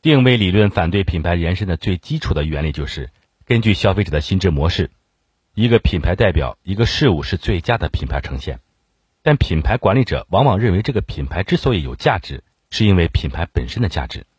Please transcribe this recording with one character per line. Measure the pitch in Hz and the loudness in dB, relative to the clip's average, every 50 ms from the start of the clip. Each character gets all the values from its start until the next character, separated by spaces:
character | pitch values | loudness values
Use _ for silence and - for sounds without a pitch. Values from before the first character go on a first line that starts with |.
定 | _ 160 151 135 127 | _ 4 4 6 6
位 | 127 123 120 | 6 4 4
理 | 104 90 | 2 2
论 | 90 107 107 101 | 4 4 4 4
反 | - - 87 82 | 2 0 0 0
对 | 85 101 98 | 0 0 0
品 | - - 85 | 0 -2 -2
牌 | 76 85 87 | 0 0 0
延 | 87 82 82 90 | 0 0 -2 -2
伸 | 92 107 92 | -2 -2 -4
的 | 85 | -4
最 | 78 - - 92 85 | -4 -2 -4 -4 -4
基 | _ - 156 156 | _ -6 -8 -6
础 | - - - | -2 -2 -2
的 | 78 73 | -2 -2
原 | 78 78 71 76 | -2 -2 -2 -2
理 | 78 71 | -4 -4
就 | - 71 | -4 -6
是： | - - - 65 62 _ _ _ _ _ _ _ | -8 -8 -10 -12 -12 _ _ _ _ _ _ _
根 | _ 123 117 | _ 0 2
据 | 107 110 101 | 2 2 0
消 | - - 104 92 | 2 2 2 2
费 | 101 101 | 2 0
者 | - | 0
的 | 76 73 - | 0 -2 0
心 | - 98 95 | 0 -2 2
智 | - 95 | 2 2
模 | 80 69 71 85 | 2 2 0 0
式， | - - 90 - _ _ _ _ _ _ _ _ _ _ _ _ _ | 0 0 -2 -4 _ _ _ _ _ _ _ _ _ _ _ _ _
一 | - 110 123 | 0 2 4
个 | 117 113 | 4 4
品 | - - - 87 | 4 2 0 0
牌 | - 87 90 | 0 -2 0
代 | 90 117 101 80 | 2 2 2 2
表 | 76 71 62 52 _ _ | 0 -2 -2 -8 _ _
一 | - 98 | -8 -2
个 | 98 117 | 0 0
事 | - - - 156 135 | 0 0 0 2 2
物 | 92 76 71 | 2 0 -2
是 | - - | -4 -6
最 | 90 - - 110 87 | -6 -2 -2 -4 -2
佳 | - - 120 | 0 -2 -2
的 | 113 - 76 | -2 -2 -4
品 | - - - 64 | -4 -4 -4 -4
牌 | - 69 - | -6 -6 -6
呈 | 67 67 67 | -6 -10 -8
现。 | - - 67 64 _ _ _ _ _ _ _ _ _ _ _ _ | -8 -8 -10 -12 _ _ _ _ _ _ _ _ _ _ _ _
但 | _ 156 151 | _ 0 2
品 | 139 - - 90 78 | 2 2 0 0 0
牌 | 76 - 110 | 0 0 0
管 | 123 - - 95 | 2 2 2 4
理 | 131 127 | 4 2
者 | - - 67 - _ | 0 -2 -6 -6 _
往 | - 98 127 | 0 2 4
往 | 143 107 95 | 4 2 2
认 | 113 117 87 | 2 2 2
为 | 95 110 | 2 0
这 | - 120 | 0 -2
个 | 107 - | -4 -4
品 | - - - 71 | -4 -6 -8 -6
牌 | 67 - 85 95 | -6 -4 -6 -2
之 | - 180 | -2 -2
所 | 170 - 143 120 | 0 0 0 -2
以 | 92 73 | 0 -2
有 | 64 62 | -6 -8
价 | - - 151 123 95 | -2 0 0 0 0
值， | - - 73 - _ _ _ _ _ _ | -4 -10 -14 -14 _ _ _ _ _ _
是 | - - 113 | -4 0 4
因 | 104 98 | 4 4
为 | 90 85 80 | 4 4 2
品 | - - - 78 | 0 -2 -2 -2
牌 | - - 85 - _ | -6 -6 -8 -4 _
本 | - 64 60 | -4 -4 -4
身 | - 107 120 | -4 -4 -4
的 | 87 | -2
价 | - - 67 | -2 -6 -8
值。 | - - - 57 _ _ | -6 -10 -14 -16 _ _